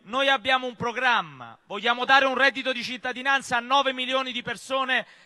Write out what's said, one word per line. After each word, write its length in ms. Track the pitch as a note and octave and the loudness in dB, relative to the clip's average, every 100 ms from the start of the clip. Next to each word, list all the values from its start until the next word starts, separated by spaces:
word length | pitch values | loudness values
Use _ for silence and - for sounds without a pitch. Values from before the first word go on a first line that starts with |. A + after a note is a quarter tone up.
noi 260 | F3 B3+ C4+ | -6 0 2
abbiamo 380 | C4+ B3+ C4 B3+ | 2 2 2 0
un 80 | A#3+ | -6
programma, 840 | A#3+ A3+ B3+ A3 E3 C#3 A#2 A2+ - | -6 0 2 2 0 -10 -16 -18 -12
vogliamo 400 | G3 A3+ A#3+ B3 | -4 0 0 4
dare 200 | C4+ C4+ | 6 6
un 120 | B3+ | 4
reddito 340 | C4+ B3+ B3+ | 2 2 -4
di 120 | B3 | -4
cittadinanza 760 | G#3 B3 B3+ A#3+ C4+ C4+ - A#3+ | -6 -8 -8 -6 0 0 0 -4
a 20 | |
nove 320 | A#3+ C#4 C4 | 2 2 2
milioni 400 | B3+ B3+ C4 C4 | -2 -2 -2 -2
di 120 | A#3+ | -6
persone 640 | A#3+ A#3 - C4+ B3+ B3 F#3+ - | -6 -8 -4 -4 0 -2 -2 -12